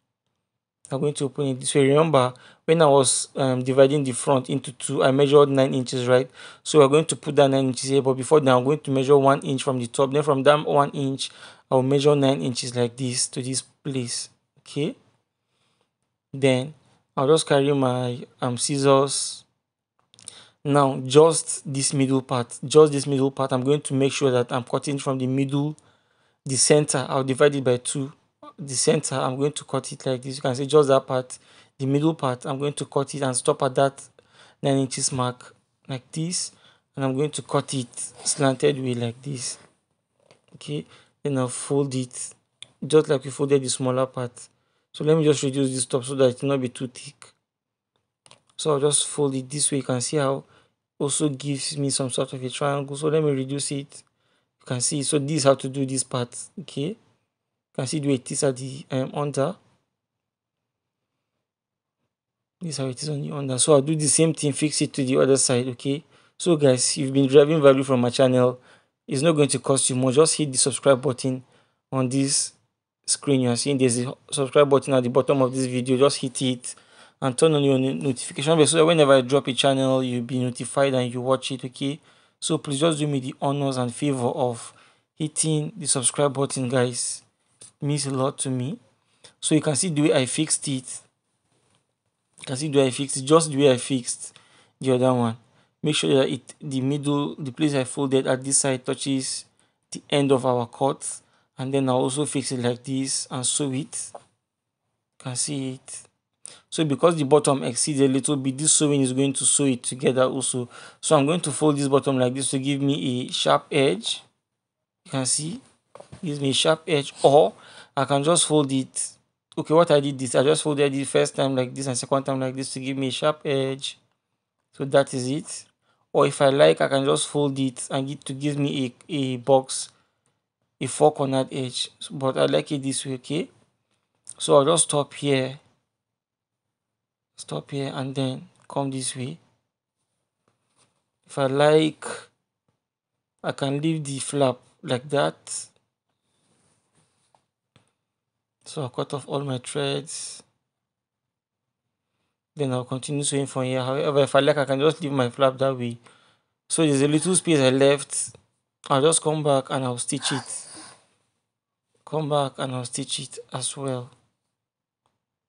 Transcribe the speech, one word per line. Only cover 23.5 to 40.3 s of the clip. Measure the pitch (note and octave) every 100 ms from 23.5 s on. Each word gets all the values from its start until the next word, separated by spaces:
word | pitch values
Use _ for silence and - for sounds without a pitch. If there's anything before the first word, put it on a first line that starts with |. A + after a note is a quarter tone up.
I'm | B2+
going | C3 D3
to | -
make | C3+ C#3
sure | - C#3
that | B2 A#2+
I'm | C3+ A#2
cutting | - D#3 C#3
from | C#3+ C3
the | B2+
middle, | C3+ C3+ C#3+ D3+ D#3 _ _ _ _ _ _ C3+
the | C3
center. | - D3+ D3+ C#3 B2+
I'll | C#3
divide | C3+ B2+ D3 C#3+
it |
by | B2+ B2
two. | - D3 C3+ - _ _ D4 -
The | C#3
center, | B2 - D#3+ - C3+
I'm | C#3+ C3
going | C#3+
to | -
cut | - C3+ -
it | C#3+ C3+
like | B2+
this. | C3+ C3
You |
can | C3+ B2
see | C#3
just | D3+ C#3
that | C3+ -
part, | B2+ B2+ - _ - _ -
the | C3+
middle | C#3+ D#3+
part, | D#3+ C3+ B2 -
I'm | C3+
going | C#3+
to | C#3 C3
cut | C#3+ C3+ C#3+
it |
and | C3+ A#2+
stop | - C#3
at | C#3 C3
that | C#3 - - _ _ _ - _
nine | C#3+ C3+
inches | C3 C#3 C3
mark | C3 B2 B2 - _ _ _ -
like | C3 -
this. | D#3+ E3 F3+ - - _ _ _
And | - C3+
I'm | C3
going | D3
to | -
cut | - C#3+ -
it | C#3 A#2+ -
slanted | - - - - C3+ C3 D3 C3+
way | B2+ A#2+
like | A#2 A#2
this. | C#3+ C3 - - _ _ _ _ _ _ _